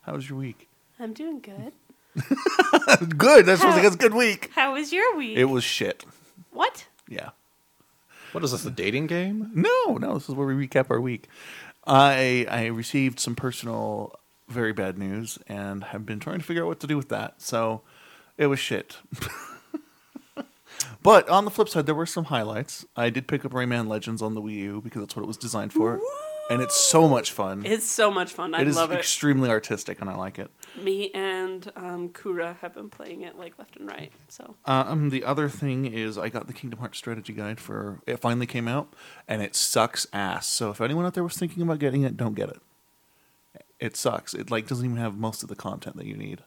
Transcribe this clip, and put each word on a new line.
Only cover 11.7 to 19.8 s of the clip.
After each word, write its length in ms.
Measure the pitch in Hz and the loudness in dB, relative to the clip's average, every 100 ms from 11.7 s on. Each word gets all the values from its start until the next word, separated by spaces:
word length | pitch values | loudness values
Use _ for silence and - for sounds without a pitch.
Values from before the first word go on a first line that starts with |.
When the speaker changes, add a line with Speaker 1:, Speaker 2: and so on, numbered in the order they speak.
| - | -10
Speaker 1:
I, 640 | - 135 139 135 127 123 117 | 6 8 10 8 4 2 2
I 160 | 117 113 | -2 -2
received 520 | 113 113 143 131 117 | -4 -2 2 2 0
some 160 | - | -4
personal, 840 | 117 131 - 120 113 107 107 107 - _ _ _ | -2 -4 -6 -6 -4 -4 -6 -8 -14 _ _ _
very 240 | 117 113 | -2 -2
bad 240 | 104 95 92 | 0 -4 -4
news 400 | 98 104 110 - - | -6 -6 -8 -12 -10
and 360 | 101 101 101 | -8 -6 -8
have 200 | 98 104 | -8 -10
been 140 | 107 107 | -8 -8
trying 200 | - 185 | -6 -6
to 60 | |
figure 180 | 160 170 | -4 -2
out 40 | 170 | -2
what 120 | 165 | -4
to 80 | 147 | -2
do 80 | 147 | -2
with 120 | 135 | -2
that. 320 | 107 107 _ | -6 -6 _
So 400 | - 117 113 113 _ - - - _ - | -4 0 0 -2 _ -20 -20 -20 _ 0
it 100 | 147 | 2
was 120 | 139 | 2
shit. 380 | - 117 - - _ - | -2 -4 -6 -18 _ -10
<laughs> 80 | - - - - _ 302 | -10 -10 -14 -18 _ -14